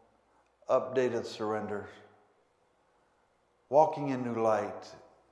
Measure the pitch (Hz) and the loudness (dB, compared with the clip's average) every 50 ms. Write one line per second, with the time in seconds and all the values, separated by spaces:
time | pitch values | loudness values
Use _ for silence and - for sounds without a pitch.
0 | _ _ _ _ _ _ _ _ _ _ _ _ _ - 123 131 131 131 - 131 | _ _ _ _ _ _ _ _ _ _ _ _ _ 0 0 0 0 0 0 2
1 | 127 123 113 113 107 - - - 110 107 110 107 101 101 104 101 92 - - - | 2 2 0 -2 -6 -6 -8 -6 -4 -2 -2 -2 -4 -4 -6 -6 -8 -10 -16 -20
2 | - - - _ _ _ _ _ _ _ _ _ _ _ _ _ _ _ _ _ | -20 -20 -20 _ _ _ _ _ _ _ _ _ _ _ _ _ _ _ _ _
3 | _ _ _ _ _ _ _ _ _ _ _ _ _ - 123 143 160 160 - 143 | _ _ _ _ _ _ _ _ _ _ _ _ _ 2 6 6 6 6 2 -2
4 | 147 139 135 123 123 120 117 113 113 110 110 104 104 98 101 - - - - - | -4 -2 -2 -2 -2 -2 -2 2 2 2 2 2 0 -4 -8 -10 -14 -16 -20 -20
5 | - - _ _ _ _ | -20 -20 _ _ _ _